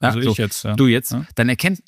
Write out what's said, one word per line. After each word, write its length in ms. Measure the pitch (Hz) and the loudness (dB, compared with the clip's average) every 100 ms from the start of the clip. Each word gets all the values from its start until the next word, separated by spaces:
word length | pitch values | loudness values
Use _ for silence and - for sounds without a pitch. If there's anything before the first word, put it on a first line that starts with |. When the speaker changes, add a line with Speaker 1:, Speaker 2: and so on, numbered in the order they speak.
Speaker 1:
Ja, 80 | 127 | 0
also 100 | 113 | 0
Speaker 2:
Ja, 100 | 127 | 0
Speaker 1:
ich 60 | 107 | 0
Speaker 2:
so. 60 | |
Speaker 1:
jetzt, 200 | 107 - | -2 -4
ja. 100 | 107 107 | -4 2
Speaker 2:
Du 100 | 131 | 4
jetzt. 260 | 117 - | 4 0
Speaker 1:
Ja. 120 | 123 151 - | -6 -6 -2
Speaker 2:
Dann 120 | 120 | 0
erkennt 340 | 123 180 190 | 0 -2 -4